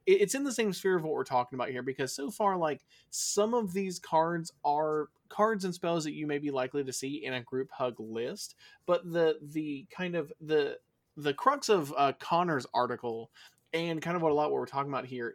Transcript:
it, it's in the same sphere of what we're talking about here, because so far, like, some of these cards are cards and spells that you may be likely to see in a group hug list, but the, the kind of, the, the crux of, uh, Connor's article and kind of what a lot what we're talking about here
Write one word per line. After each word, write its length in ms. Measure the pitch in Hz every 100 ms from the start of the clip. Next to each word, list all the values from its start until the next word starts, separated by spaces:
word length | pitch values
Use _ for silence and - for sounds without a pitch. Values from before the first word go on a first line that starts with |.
| -
it, 140 | 190
it's 120 | 202
in 100 | 269
the 80 | 277
same 200 | 233 214
sphere 240 | 175 190 185
of 60 |
what 100 | 156
we're 100 | 131
talking 320 | 131 123 123 127
about 140 | 117
here, 120 | 127
because 320 | 127 127 135
so 160 | - 277
far, 260 | - 202 185
like, 260 | 160 135 _ _ _
some 440 | - - 202 220
of 180 | 240 208
these 260 | 185 190 170
cards 540 | - 160 165 170 165 -
are 440 | 147 147 156 156 147 _ -
cards 340 | - 214 214
and 100 | 185
spells 300 | 175 170 170
that 80 | 156
you 140 | 151 151
may 120 | 143
be 120 | 147
likely 340 | 135 131 143
to 80 | 131
see 320 | 123 135 147
in 80 | 127
a 80 | 127
group 280 | 120 131 135
hug 260 | - 127 110
list, 560 | 110 113 123 208 - - - - -
but 240 | 175 175
the, 280 | 165 160 156
the 440 | 147 156 151 139 -
kind 240 | - 180
of, 180 | 170 143 -
the, 380 | 156 156 139 120 _ _ _ -
the 180 | 143
crux 340 | - 262 285 254
of, 240 | 202 143 147
uh, 160 | 139 -
Connor's 480 | - 170 175 143 117
article 580 | 120 123 117 120 113 113 - - _ _
and 280 | 165 170 160
kind 140 | 160 175
of 60 |
what 100 | 160
a 20 |
lot 160 | 147 151
what 40 | 135
we're 80 | 123
talking 240 | 139 143
about 140 | 131 127
here 220 | 127 117